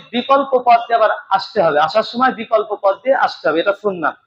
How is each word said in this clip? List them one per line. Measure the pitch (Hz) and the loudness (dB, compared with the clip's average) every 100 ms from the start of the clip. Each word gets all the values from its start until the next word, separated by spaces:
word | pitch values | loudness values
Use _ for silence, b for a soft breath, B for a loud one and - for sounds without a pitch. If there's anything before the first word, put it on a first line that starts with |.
| - | -2
বিকল্প | 240 240 277 269 247 | -6 0 0 2 0
পথ | 247 233 | 4 2
দিয়ে | 233 | 2
আবার | 233 208 - - | 0 0 -2 -4
আসতে | 190 - 220 | -4 -2 0
হবে, | 165 147 | 0 2
আসার | 156 220 | 0 0
সময় | - 240 254 | -2 0 -2
বিকল্প | 196 214 220 208 202 | -2 -2 -2 -2 -2
পথ | 196 196 | 0 0
দিয়ে | 254 | 0
আসতে | 269 180 - 165 | 0 0 -2 -2
হবে, | 156 | 0
এটা | 202 | -2
সুন্নাত। | 196 208 180 143 - | -2 -4 -4 -4 -6